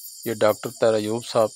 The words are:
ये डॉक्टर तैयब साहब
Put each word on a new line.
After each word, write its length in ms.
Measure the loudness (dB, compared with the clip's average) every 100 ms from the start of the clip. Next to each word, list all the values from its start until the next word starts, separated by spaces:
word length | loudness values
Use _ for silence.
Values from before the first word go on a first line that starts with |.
| -18 -10 -8
ये 60 | 0
डॉक्टर 340 | 2 2 -4
तैयब 520 | 0 2 2 0 -4
साहब 260 | -2 0 0